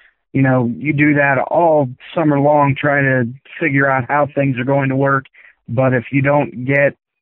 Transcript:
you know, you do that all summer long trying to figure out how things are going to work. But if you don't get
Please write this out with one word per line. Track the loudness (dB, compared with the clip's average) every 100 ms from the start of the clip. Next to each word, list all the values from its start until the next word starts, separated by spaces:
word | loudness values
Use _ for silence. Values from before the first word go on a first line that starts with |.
| _ _ _
you | 0
know, | 2 2 0 -4
you | -2
do | 0 2
that | 2 2 0
all | -2 0 2 2 0 -6 -10 -2
summer | 0 2
long | 2 4 2 0
trying | 0 0
to | 0 0 -2 -8 -18 -6
figure | -2 0 2
out | 0 0
how | -2 -2
things | -2 -2 -2
are |
going | -2 -2 0
to | 0
work. | 0 -2 -4 _ -20 _ -8
But | -2 0
if | 0 -2
you | -2
don't | 0 0 -2 -6 -2
get | 0 0 -2 _ _